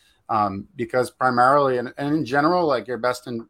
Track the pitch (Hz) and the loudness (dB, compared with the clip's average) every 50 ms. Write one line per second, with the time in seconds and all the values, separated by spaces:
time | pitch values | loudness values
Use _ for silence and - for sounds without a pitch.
0 | _ _ _ _ _ - 117 107 104 98 98 98 - - _ - 117 113 - 127 | _ _ _ _ _ -4 -2 0 0 -2 -4 -8 -12 -12 _ -10 -8 -4 -2 -2
1 | 120 - _ - 127 127 123 120 123 131 143 147 143 131 127 123 120 127 - - | -2 -2 _ -2 0 0 4 4 4 6 6 4 2 2 0 -2 -4 -6 -8 -6
2 | 143 147 151 160 135 113 135 143 151 165 180 180 170 147 131 113 101 123 123 110 | -4 -2 -2 -2 -2 -2 0 0 2 2 2 2 2 0 0 -2 -2 -6 -6 -4
3 | 120 123 123 - - 131 120 113 113 | -2 -2 -2 -4 -8 -12 -12 -12 -14